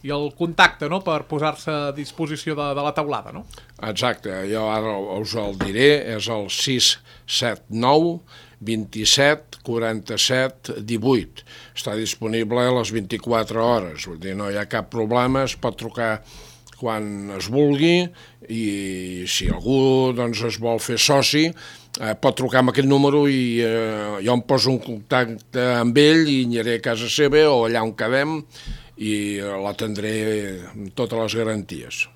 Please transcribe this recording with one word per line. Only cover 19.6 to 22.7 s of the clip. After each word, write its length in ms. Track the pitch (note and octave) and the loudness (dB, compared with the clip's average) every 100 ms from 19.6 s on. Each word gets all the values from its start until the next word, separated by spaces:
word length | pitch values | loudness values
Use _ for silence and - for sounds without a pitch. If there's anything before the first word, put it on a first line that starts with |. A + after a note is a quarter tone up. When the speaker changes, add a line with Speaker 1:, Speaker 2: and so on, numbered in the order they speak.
| G#2+ C3+ C3 C3 C3 | 2 4 4 4 2
Speaker 2:
doncs, 300 | B2 A#2+ G#2+ A#2 | 0 -2 -2 -4
es 120 | G2+ | -2
vol 160 | A#2 A2+ | -2 -2
fer 160 | - A#2 | -2 0
soci, 460 | - C#3 B2 D3 D#3+ | 4 4 4 2 2
eh, 640 | E3+ - - - - A2 G#2+ | -2 -16 -20 -14 -8 -4 2
pot 140 | C#3 B2 | 2 2
trucar 240 | C3 B2+ | 2 4
amb 100 | B2+ | 4